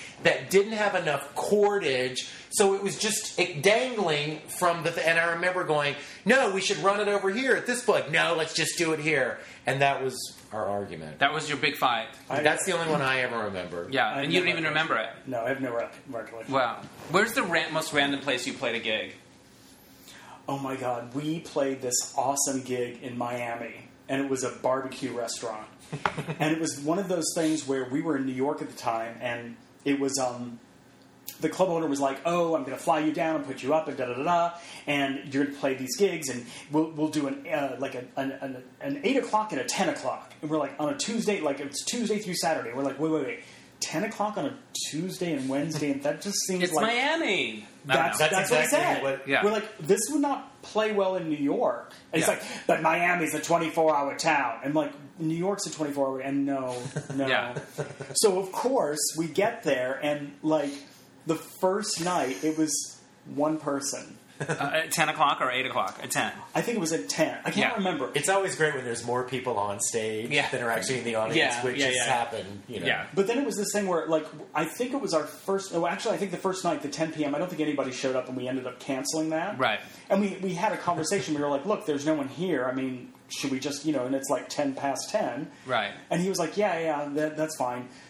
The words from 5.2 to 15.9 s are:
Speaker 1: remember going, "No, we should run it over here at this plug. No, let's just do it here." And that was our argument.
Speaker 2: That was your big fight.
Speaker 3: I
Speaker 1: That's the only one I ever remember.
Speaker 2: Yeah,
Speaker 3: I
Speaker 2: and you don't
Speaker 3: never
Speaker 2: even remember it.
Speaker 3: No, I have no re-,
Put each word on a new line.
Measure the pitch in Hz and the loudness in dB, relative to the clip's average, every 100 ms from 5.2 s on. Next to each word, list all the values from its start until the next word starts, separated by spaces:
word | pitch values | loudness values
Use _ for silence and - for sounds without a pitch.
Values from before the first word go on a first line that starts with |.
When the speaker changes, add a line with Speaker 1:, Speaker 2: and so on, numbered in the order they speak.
| 170 | 2
Speaker 1:
remember | 170 185 185 156 | 2 0 0 2
going, | 151 143 131 - - 196 | 2 2 -2 -8 -2 4
"No, | 262 226 | 6 6
we | 190 | 2
should | 190 175 | 0 2
run | 185 202 | 2 4
it | 208 | 2
over | 202 190 | 2 2
here | 214 262 185 | 2 2 2
at | - | 2
this | 240 | 0
plug. | - 156 131 | 4 4 4
No, | 160 160 165 | 4 4 2
let's | 156 - | 0 0
just | 151 - | 0 2
do | 165 | 0
it | 156 | 2
here." | 151 147 120 107 - - - | 2 2 2 -2 -12 -6 -2
And | 135 | 4
that | 139 131 | 4 4
was | 131 - - - - | -2 -4 -10 -14 -8
our | 107 98 | -4 -2
argument. | 101 95 80 78 82 | -2 -4 -8 -8 2
Speaker 2:
That | 143 | 2
was | 151 147 | 2 -2
your | 135 | 0
big | 151 - | 0 2
fight. | 135 113 110 - - | 2 2 -2 -10 -4
Speaker 3:
I | 135 | 2
Speaker 1:
That's | 151 160 190 | 4 4 2
the | |
only | 170 160 | 0 2
one | 143 | 2
I | 131 131 | 2 2
ever | 123 117 | 0 -2
remember. | 104 92 87 87 87 | -2 -4 -6 -6 -2
Speaker 2:
Yeah, | 131 113 | 2 2
Speaker 3:
I | 139 | 0
Speaker 2:
and | 147 | 2
you | 175 | 2
don't | 175 | 2
Speaker 3:
never | 165 | 2
Speaker 2:
even | 156 | 2
remember | 156 156 120 | 2 2 0
it. | 110 - 135 | -2 -6 -6
Speaker 3:
No, | 120 120 | -2 -2
I | |
have | 131 | -2
no | 127 | -2
re-, | 117 107 | -2 -4